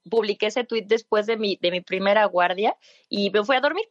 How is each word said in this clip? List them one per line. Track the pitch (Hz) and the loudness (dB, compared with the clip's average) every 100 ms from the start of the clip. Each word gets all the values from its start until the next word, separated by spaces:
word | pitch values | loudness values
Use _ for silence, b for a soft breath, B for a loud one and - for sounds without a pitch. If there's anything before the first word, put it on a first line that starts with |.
| 175 | -4
publiqué | 226 208 202 214 | -2 0 -2 -2
ese | 247 | -2
tuit | 240 226 196 | -4 -4 0
después | 226 - 214 214 | 0 2 -2 0
de | 226 | -2
mi, | 208 185 | -2 -2
de | 175 | -2
mi | 180 | -4
primera | - 185 196 208 202 | -4 -2 2 2 2
guardia | 180 175 185 220 - b b - | 2 0 2 -2 -2 b b -8
y | 202 196 | -4 0
me | 208 | 0
fui | 208 262 | 2 2
a | |
dormir. | 285 339 453 | 0 -2 -8